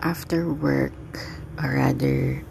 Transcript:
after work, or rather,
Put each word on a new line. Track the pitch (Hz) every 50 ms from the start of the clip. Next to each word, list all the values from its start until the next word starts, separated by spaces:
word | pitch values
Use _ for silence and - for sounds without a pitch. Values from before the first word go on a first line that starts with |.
after | - 165 170 - - - 170 165 170 170
work, | 151 147 156 147 139 139 135 - - - - - - - - - - - - - - -
or | 156 139 135
rather, | 135 131 135 131 123 135 - - - 135 131 131 131 - -